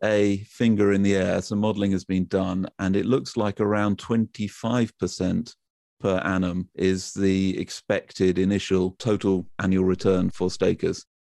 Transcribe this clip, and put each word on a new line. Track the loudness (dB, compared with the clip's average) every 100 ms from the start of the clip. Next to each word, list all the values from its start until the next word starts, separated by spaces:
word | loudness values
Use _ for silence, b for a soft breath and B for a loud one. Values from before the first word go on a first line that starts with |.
a | 0 2 2 0 -6
finger | 0 2 4 4
in | 4
the | 4 2
air, | 2 0
some | -2 -2
modeling | 0 0 0
has | -2
been | 0 -2 0
done, | 0 0 -2 -6 -4
and | -2 0
it |
looks | 2 0 -2 -4
like | -2 -2
around | 0 0 0 -2
twenty-five | -2 -2 -2 -4 -8 -6 -2 0 -2 -2
percent | -6 -2 -2 -2 -4 -12 _ _ _ _
per | -2 0
annum | 0 0 -2 -4 -8
is | -2 0 0 -4
the | -2 2 2 0 -2
expected | -6 -8 -4 -4 -4 0 2 2
initial | 2 0 0 0 0 -2
total | -2 0 0 0 -2 -4
annual | 0 2
return | 2 2 2 2 0
for | -2 -4
stakers. | 0 0 0 -2 -4 -10 _ _